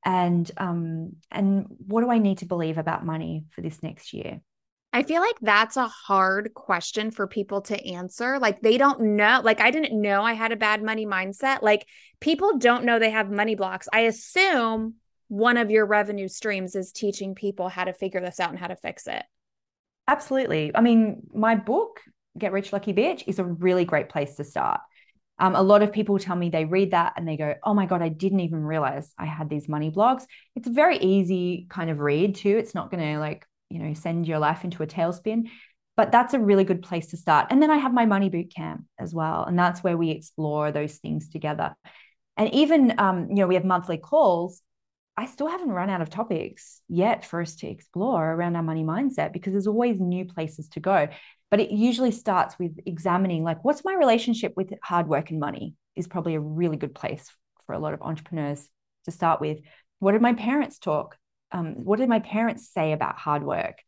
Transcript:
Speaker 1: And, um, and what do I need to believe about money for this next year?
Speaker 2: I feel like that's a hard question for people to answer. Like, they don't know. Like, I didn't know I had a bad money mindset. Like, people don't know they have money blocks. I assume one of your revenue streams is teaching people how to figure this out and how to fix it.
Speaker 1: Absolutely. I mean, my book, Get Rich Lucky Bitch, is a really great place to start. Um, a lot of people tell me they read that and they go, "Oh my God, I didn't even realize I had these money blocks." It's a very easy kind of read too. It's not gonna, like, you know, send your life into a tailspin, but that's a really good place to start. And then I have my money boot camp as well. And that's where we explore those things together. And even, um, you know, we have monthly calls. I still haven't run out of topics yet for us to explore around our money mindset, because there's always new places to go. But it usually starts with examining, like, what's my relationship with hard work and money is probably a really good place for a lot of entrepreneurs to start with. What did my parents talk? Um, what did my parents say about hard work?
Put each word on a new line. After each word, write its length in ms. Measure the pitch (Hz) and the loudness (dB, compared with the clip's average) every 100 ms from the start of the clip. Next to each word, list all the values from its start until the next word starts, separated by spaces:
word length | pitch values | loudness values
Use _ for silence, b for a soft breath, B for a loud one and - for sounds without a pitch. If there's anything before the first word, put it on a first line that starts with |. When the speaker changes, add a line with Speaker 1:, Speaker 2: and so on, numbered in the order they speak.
Speaker 1:
And, 460 | - 185 175 175 170 - | 0 2 4 2 0 -4
um, 600 | 185 170 165 165 165 196 _ | -4 -4 -4 -6 -8 -14 _
and 360 | - 196 196 - - 190 | -2 2 2 -2 -12 -2
what 160 | 214 | 0
do 80 | 240 | 2
I 80 | 233 | 4
need 200 | 202 190 | 4 0
to 80 | 175 | -2
believe 320 | 175 160 160 | -2 -2 -2
about 260 | 160 165 | -2 -4
money 400 | 170 160 165 160 156 | -4 -4 -4 -8 -10
for 100 | - | -10
this 220 | 170 156 | -10 -10
next 300 | 160 - - | -12 -14 -14
year? 280 | - - - _ _ _ _ _ | -12 -10 -12 _ _ _ _ _
Speaker 2:
I 120 | 240 | -2
feel 180 | 277 320 | 0 2
like 160 | 392 453 | 0 0
that's 340 | 220 208 220 - | 0 2 0 0
a 120 | 240 | -4
hard 680 | - - 196 190 190 214 | -6 -2 2 2 0 -6
question 560 | - - 180 - - 214 | -12 -6 -4 -4 -6 -6
for 160 | 220 196 | -4 -6
people 340 | - 196 202 | -4 -6 -6
to 240 | 196 202 - | -6 -8 -8
answer. 460 | 175 185 - 240 269 | -10 -12 -6 -4 0
Like, 240 | 240 196 | 0 2
they 160 | 226 240 | 2 6
don't 380 | 269 277 220 208 | 4 4 2 4
know. 260 | 208 247 | 6 6
Like, 160 | 220 220 | 4 4
I 100 | 220 | 4
didn't 300 | 277 302 220 | 2 0 0
know 220 | 208 196 | 2 2
I 100 | 220 | 0
had 180 | 220 226 | 0 -4
a 60 | 226 | 0
bad 260 | 214 214 | 0 0
money 220 | 214 220 | -2 -4
mindset. 560 | 214 190 190 196 269 269 | -2 -4 -4 -4 -2 0
Like, 260 | 214 208 - b b b | 4 2 0 b b b
people 360 | - 330 403 311 | -2 0 2 4
don't 280 | 233 240 | 4 2
know 140 | 240 233 | 2 2
they 120 | 220 | 2
have 200 | 220 202 | 0 -2
money 240 | 202 214 | 0 -2
blocks. 320 | 208 190 185 - | -2 -4 -6 -2
I 80 | 220 | 2
assume 920 | 226 226 - 359 381 294 226 226 220 226 _ _ _ | 2 0 -4 2 2 4 2 -2 -6 -10 _ _ _
one 300 | 202 226 240 | 0 2 4
of 120 | 220 | 4
your 140 | 220 | 4
revenue 420 | 214 208 202 202 190 | 4 2 2 -4 -8
streams 480 | - 220 196 185 | -6 -4 -4 -4
is 160 | 196 185 | -6 -8
teaching 440 | - 208 196 196 | -6 -6 -4 -8
people 340 | 190 202 196 185 | -6 -6 -4 -6
how 160 | 185 | -4
to 80 | 185 | -6
figure 300 | 180 190 185 | -4 -4 -4
this 180 | 180 175 | -6 -4
out 80 | 175 | -4
and 100 | 175 | -4
how 100 | 175 | -10
to 80 | 185 | -10
fix 300 | - - - | -10 -12 -10
it. 160 | 55 - _ _ _ _ _ _ _ - | -10 -10 _ _ _ _ _ _ _ 0
Speaker 1:
Absolutely. 640 | 294 - 262 262 233 151 | 0 0 -2 0 -2 0
I 60 | 156 | 4
mean, 400 | 233 226 220 - - | 6 6 4 -2 -10
my 200 | - 220 | -2 2
book, 460 | 220 202 285 453 - - _ _ - | 2 0 -2 -2 -8 -20 _ _ -8
Get 140 | 202 | -4
Rich 200 | 190 196 | -4 -4
Lucky 220 | 202 196 | -6 -2
Bitch, 300 | 190 277 349 - | 0 0 0 -6
is 120 | 196 | -4
a 60 | |
really 400 | 180 165 180 180 | -4 0 2 2
great 240 | 175 156 - | 2 0 0
place 280 | 151 143 - | -4 -6 -8
to 80 | |
start. 360 | 147 - 62 50 - b b b _ _ | -8 -4 -2 -2 -6 b b b _ _
Um, 160 | 185 | 2
a 80 | - | 4
lot 200 | 190 208 | 6 8
of 100 | 208 | 6
people 260 | 208 208 196 | 0 0 0
tell 160 | 190 | 0
me 140 | 180 175 | -2 0
they 160 | 160 | 0
read 280 | 156 185 196 | 0 2 2
that 200 | 175 170 - | 2 0 -2
and 120 | 165 | -6
they 80 | 156 | -4
go, 180 | 151 143 | -4 -2
"Oh 120 | - | 0
my 100 | 202 | 2
God, 160 | 185 180 | 2 0
I 80 | 165 | -2
didn't 320 | 156 185 190 | -2 0 0
even 240 | 175 160 | 0 -2
realize 480 | 151 160 139 139 156 - | -2 0 -2 -4 -10 -10
I 80 | 156 | -10
had 240 | 151 156 | -8 -6
these 180 | 151 147 | -6 -4
money 220 | 151 151 | -4 -4
blocks." 360 | 160 226 262 - B B - | 2 2 2 -6 B B -10
It's 100 | 233 | -4
a 60 | |
very 260 | 240 311 330 | 2 4 4
easy 680 | 190 196 180 185 180 175 180 | 4 4 2 0 -2 -4 -8
kind 220 | - 165 | -6 -4
of 100 | 151 | -2
read 340 | 147 147 202 | 0 2 2
too. 220 | 196 208 208 | 0 0 0
It's 180 | 226 | 0
not 160 | 190 - | -6 -6
gonna, 300 | 180 151 151 | -4 -4 -4
like, 260 | 151 151 _ _ _ | -4 -8 _ _ _
you 80 | 170 | -10
know, 160 | 156 | -8
send 320 | 156 170 170 165 | -6 -4 -2 -2
your 120 | 156 | 0
life 260 | 151 165 | 0 0
into 180 | 175 165 | -6 -8
a 40 | 156 | -8
tailspin, 640 | 180 170 175 - 226 226 B B _ _ | -2 -2 -2 -4 -4 -4 B B _ _
but 160 | - 220 | 0 6
that's 240 | 240 247 | 6 4
a 60 | 269 | 2
really 240 | 208 196 | 4 4
good 180 | 190 180 | 4 0
place 260 | - 175 156 | -2 -6 -6
to 80 | 165 | -8
start. 320 | - 151 - | 2 4 6
And 120 | 262 | 4
then 80 | 302 | 6
I 60 | 302 | 4
have 160 | 269 | 2
my 140 | 247 226 | 2 4
money 240 | 196 196 | 4 2
boot 220 | 175 175 | 0 -6
camp 340 | - 160 156 - _ | -10 -10 -10 -16 _
as 160 | 170 | -8
well. 300 | 165 160 160 | -4 -2 -2
And 140 | - 175 | 0 2
that's 260 | 175 175 | 2 2
where 120 | 185 170 | -2 0
we 140 | 165 | 0
explore 600 | 156 156 - 156 151 151 | -2 -8 -6 -2 0 -2
those 240 | 147 147 - | -2 -4 -8
things 320 | - 151 156 | -8 -8 -6
together. 480 | 156 156 151 - - B B B B _ - | -8 -6 -4 -6 -8 B B B B _ -2
And 160 | 214 | 0
even, 440 | 262 294 320 254 - | 4 4 6 6 4
um, 300 | 196 185 - | 2 2 0
you 80 | 202 | 2
know, 100 | 190 | 4
we 100 | 185 | 4
have 80 | |
monthly 340 | 185 180 175 165 | 2 0 0 -8
calls. 640 | 160 294 269 170 180 180 _ _ _ _ _ - | 0 4 4 4 -2 -10 _ _ _ _ _ -10
I 100 | 240 | -10
still 220 | - 302 | -6 -6
haven't 220 | 359 339 | -4 -4
run 200 | 185 190 | -2 -2
out 100 | 185 | -2
of 100 | 165 | -4
topics 680 | 185 226 165 - - - - _ | -6 -4 -4 -6 -12 -20 -20 _
yet 360 | 170 196 - | 0 2 0
for 160 | - 165 | -4 -6
us 140 | 165 - | -6 -8
to 120 | - | -12
explore 560 | - _ 175 220 220 160 | -12 _ -4 -2 0 0
around 240 | 165 175 170 | -2 -2 -2
our 60 | |
money 220 | 165 160 | -2 -2
mindset, 480 | 160 170 277 254 - | -2 -2 -2 -2 -4
because 200 | 175 196 | -4 -4
there's 140 | 190 196 | -2 0
always 340 | 214 240 208 | 0 0 0
new 240 | 180 180 | -2 -2
places 440 | 185 - 160 160 151 | -6 -8 -8 -8 -14
to 100 | - | -6
go. 280 | 170 190 151 B B B _ | 0 2 2 B B B _
But 100 | 208 | 2
it 100 | - | 2
usually 420 | 208 233 233 254 | 2 2 2 0
starts 460 | 226 - 185 - - | 0 0 0 0 -2
with 200 | 175 160 - | -8 -6 -10
examining, 560 | 165 185 180 190 170 | -4 0 2 2 0
like, 220 | 160 160 | -2 -2
what's 200 | 247 294 | 0 -2
my 100 | 381 | -2
relationship 580 | 381 285 226 233 226 - - | 2 4 4 2 -2 -2 -4
with 160 | 185 - | -6 -8
hard 260 | - 175 170 | -2 0 2
work 220 | 147 151 | 0 -2
and 100 | 160 | -4
money 340 | 147 - - 151 _ - | -4 -6 -12 -16 _ -10
is 100 | 180 | -8
probably 300 | 180 165 156 | -4 -4 -4
a 40 | |
really 360 | 151 156 175 156 | -4 -2 -2 -2
good 180 | 143 | -8
place 360 | 139 147 156 - _ _ _ _ | -8 -8 -8 -14 _ _ _ _
for 80 | |
a 40 | - | -6
lot 160 | 151 | -6
of 80 | 151 | -6
entrepreneurs 640 | - 156 156 165 147 143 - _ _ _ - | -8 -8 -8 -8 -6 -8 -12 _ _ _ -16
to 40 | |
start 300 | 165 170 160 | -2 0 0
with. 180 | 151 151 b b b _ | -2 -6 b b b _
What 140 | 196 | 2
did 100 | 208 | 4
my 120 | 233 | 4
parents 440 | 233 214 277 277 - | 2 0 -2 -2 -6
talk? 380 | - 151 - - _ _ _ | -4 -4 -4 -14 _ _ _
Um, 320 | 180 165 - | -6 -6 -8
what 160 | 180 214 | -2 0
did 120 | 254 | 2
my 100 | 226 | 0
parents 480 | 220 208 233 - - | 0 -2 -2 -4 -8
say 240 | - 156 | -2 0
about 260 | 151 73 - | 0 -2 -4
hard 240 | - 147 | -2 -2
work? 360 | 143 85 - - | -2 -4 -6 -10